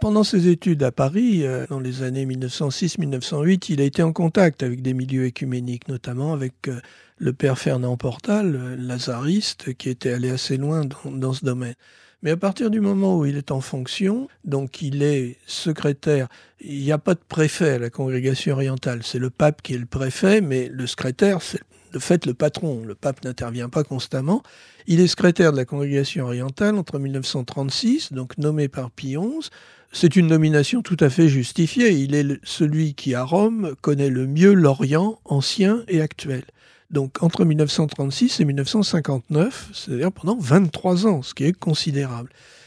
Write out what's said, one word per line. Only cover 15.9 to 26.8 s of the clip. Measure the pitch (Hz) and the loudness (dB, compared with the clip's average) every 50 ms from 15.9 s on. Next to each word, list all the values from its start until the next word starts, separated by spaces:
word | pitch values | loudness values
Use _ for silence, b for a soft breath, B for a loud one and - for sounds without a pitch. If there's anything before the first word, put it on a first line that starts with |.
| 143 139 - 156 147 139 131 120 b b b b b b | -2 -2 0 0 0 0 0 -4 b b b b b b
il | - - 143 143 | -14 -10 -8 -4
n'y | 135 143 | -2 0
a | 151 | 0
pas | 147 - - 180 | 0 2 0 0
de | - _ | -2 _
préfet | - - 165 156 151 - - 180 151 | -6 0 2 2 2 2 2 2 2
à | 135 120 | 2 0
la | 120 117 | -2 -6
congrégation | - - 135 131 131 127 127 131 135 - - 160 139 | -6 -4 -4 -2 -2 0 0 0 0 0 0 -2 0
orientale, | 135 135 135 131 123 - 135 123 117 113 | 0 0 -2 -4 -4 -4 -4 -4 -4 -6
c'est | - - 123 | -6 -6 -4
le | 123 127 | -4 -4
pape | - - 156 151 151 _ | 0 2 2 2 2 _
qui | - - 127 | -8 -8 -8
est | 123 | -8
le | 120 | -8
préfet, | - - 135 135 131 - - - 190 202 220 | -6 -4 -4 -4 -4 -2 2 2 4 4 4
mais | 196 143 131 131 127 123 131 | 2 2 0 -2 -2 -4 -6
le | 131 127 | -8 -8
secrétaire, | 120 - - - 131 131 - 202 202 196 170 - | -8 -6 -4 -4 -4 0 2 2 2 2 0 -4
c'est | - - - - _ _ _ _ _ - | -8 -10 -10 -12 _ _ _ _ _ -10
de | 135 | -6
fait | - - 175 170 - | 0 2 0 2 2
le | 156 127 | -2 -2
patron, | - 156 147 - - 185 156 135 113 113 | 0 0 -2 -2 -2 -6 -6 -6 -6 -8
le | 110 - | -10 -10
pape | - - 139 135 - - | -6 -6 -6 -6 -6 -8
n'intervient | 127 123 - 127 117 117 123 120 120 | -10 -8 -8 -8 -8 -6 -8 -8 -4
pas | - 160 147 | -2 -2 -2
constamment. | - 139 127 - - - 131 131 151 196 240 B B B B B B B B B | -2 -4 -8 -6 -6 -6 -4 0 0 0 -2 B B B B B B B B B
Il | B 170 165 | B 4 4
est | 180 | 4
secrétaire | 170 - - - 180 170 - 180 160 143 | 4 4 4 4 4 4 6 4 4 4
de | |
la | 135 127 | 2 -2
congrégation | - 151 143 143 143 139 139 139 - - 170 131 | -4 -4 -4 -2 0 0 0 0 -2 -4 -6 -4
orientale | 123 120 123 127 135 131 - 208 208 214 | -4 -4 -4 -6 -6 -4 0 0 0 0
entre | 202 | 0